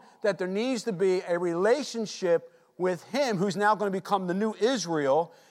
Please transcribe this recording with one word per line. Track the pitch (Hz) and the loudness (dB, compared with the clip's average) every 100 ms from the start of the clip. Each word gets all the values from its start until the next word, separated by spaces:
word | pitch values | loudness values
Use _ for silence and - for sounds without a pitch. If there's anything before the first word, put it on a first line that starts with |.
| - _ | -12 _
that | 208 180 | -2 -2
there | 185 | -2
needs | 196 247 247 | -2 -2 -2
to | 233 | -4
be | 175 190 185 180 | 0 2 0 0
a | 175 | -2
relationship | 175 170 202 285 240 233 214 - 180 165 - _ _ - | 0 2 2 2 0 -6 -6 -4 2 0 0 _ _ -4
with | 185 180 - | -4 -4 -4
him | 240 269 196 | -2 0 0
who's | 202 175 | -2 2
now | 208 202 | 2 2
gonna | 202 | 0
become | 190 - 202 180 | -4 0 0 0
the | |
new | 185 220 185 | 0 -2 0
Israel. | 220 262 170 160 139 147 170 - _ | 0 0 0 0 4 2 2 -8 _